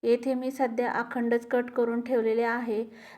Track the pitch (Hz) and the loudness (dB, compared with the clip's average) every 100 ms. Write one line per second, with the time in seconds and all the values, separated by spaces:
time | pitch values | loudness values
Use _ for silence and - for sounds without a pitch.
0 | 233 247 247 254 254 262 262 226 247 - | 4 2 2 -2 -2 0 0 2 0 0
1 | 240 254 233 233 233 247 247 - 233 233 | -2 -2 2 0 2 0 0 0 0 0
2 | 240 247 220 226 233 240 240 214 226 - | 0 0 2 2 2 0 -2 -2 -4 -10
3 | - | -20